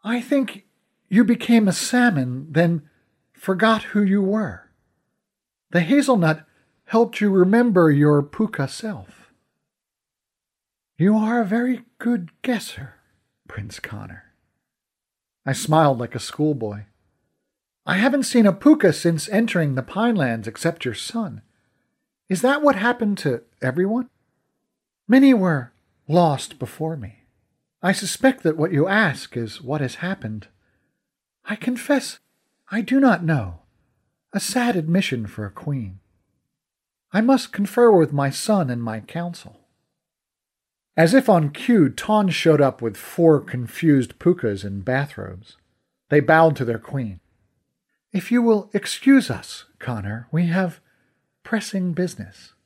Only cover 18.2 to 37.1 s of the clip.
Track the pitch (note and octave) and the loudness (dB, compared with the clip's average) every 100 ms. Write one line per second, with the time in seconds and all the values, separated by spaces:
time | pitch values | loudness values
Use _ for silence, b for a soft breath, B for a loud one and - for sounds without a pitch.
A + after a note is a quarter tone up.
18.2 | B3 A#3+ G#3 F#3 D4 D#4 G3 D3 E3+ E3 | 0 4 4 4 4 6 4 2 -2 -2
19.2 | - G3+ A3+ F3+ D3+ C3 - F#3+ A#3 G#3+ | -2 -2 0 -2 -2 -2 -6 -2 0 0
20.2 | C3 A2+ G#2+ - E3 E3+ B2 G#2+ - A#3 | -2 -4 -8 -4 -6 -4 -8 -8 -10 -8
21.2 | G#3 G#2+ _ _ _ _ _ _ _ _ | -8 -12 _ _ _ _ _ _ _ _
22.2 | _ F#3 B3+ C#4+ D4 A3+ A3+ A#3+ G#3+ G3 | _ -2 0 2 2 2 -2 0 -2 -2
23.2 | D3 A#2+ _ _ C3 C#3 F#3+ A#3 B3 _ | -2 -4 _ _ -4 -2 -2 -2 -6 _
24.2 | _ _ _ _ _ _ _ _ - B3+ | _ _ _ _ _ _ _ _ 4 6
25.2 | C#4 A#3+ F#3 D3 A#2+ _ _ _ - E3 | 6 4 2 -2 -4 _ _ _ 0 2
26.2 | E3+ C3+ - - B2 - D#3 D#3+ G2 _ | 4 0 -6 -12 -12 -8 -10 -8 -14 _
27.2 | _ _ _ _ _ _ - F#3+ F#3 - | _ _ _ _ _ _ -2 -2 -4 0
28.2 | C4 C4 E3 D#3 F3 D#3 F3 G3+ G3 A#2 | 0 2 -2 0 0 0 2 2 0 -2
29.2 | - B2 A2+ - B2 D3+ B2+ - F3 F#3+ | -10 -10 -10 -10 -8 -6 -6 -6 -8 -8
30.2 | G#2+ G#2+ - _ _ _ _ _ _ _ | -8 -12 -14 _ _ _ _ _ _ _
31.2 | _ _ - G#3+ - B3 - C#4+ - - | _ _ -12 -8 -6 -6 -2 -2 -2 -16
32.2 | _ _ _ _ _ G#3+ F#3+ C4+ C4+ F3 | _ _ _ _ _ -8 0 4 4 2
33.2 | E3 D3+ F#2+ E2+ _ _ _ _ _ _ | 0 -2 -4 -12 _ _ _ _ _ _
34.2 | _ G3+ - B3 A#3+ F#3+ D#3 F3+ F#3+ B2 | _ -8 -4 -2 -2 -2 0 -2 -2 -6
35.2 | G#2+ - G#2 - - C#3 G#2 F#2 _ _ | -8 -10 -12 -10 -8 -8 -8 -14 _ _
36.2 | _ _ _ _ _ _ _ _ _ | _ _ _ _ _ _ _ _ _